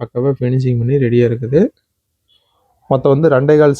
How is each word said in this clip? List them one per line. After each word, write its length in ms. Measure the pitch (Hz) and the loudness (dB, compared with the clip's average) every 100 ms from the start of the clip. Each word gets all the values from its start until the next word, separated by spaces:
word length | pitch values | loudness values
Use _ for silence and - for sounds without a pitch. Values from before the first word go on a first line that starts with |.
பக்காவா 280 | 117 123 135 135 | -10 -4 -4 -2
ஃபினிஷிங் 400 | 123 131 131 120 | -4 -2 -2 -2
பண்ணி 180 | 120 143 123 | -2 -2 0
ரெடியா 180 | 120 120 | 2 0
இருக்குது. 320 | 117 117 143 240 - _ _ _ _ _ _ _ _ _ _ _ | -2 -2 0 0 -4 _ _ _ _ _ _ _ _ _ _ _
மொத்தம் 220 | 135 143 139 | -2 0 2
வந்து 180 | 160 131 | 2 0
ரெண்டே 220 | 143 151 | 2 2
கால் 120 | 147 | 2